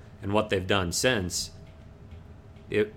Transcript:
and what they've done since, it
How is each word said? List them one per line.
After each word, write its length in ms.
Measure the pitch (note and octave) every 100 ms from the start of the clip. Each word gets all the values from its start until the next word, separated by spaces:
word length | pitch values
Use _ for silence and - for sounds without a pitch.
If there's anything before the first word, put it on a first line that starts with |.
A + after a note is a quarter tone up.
| - -
and 100 | G2
what 180 | G#2 G#2+
they've 160 | G2 F#2
done 260 | G2+ F2
since, 580 | - B2+ A#2 F#2 - - - - - - - - - - - - - -
it 240 | G#2 G#2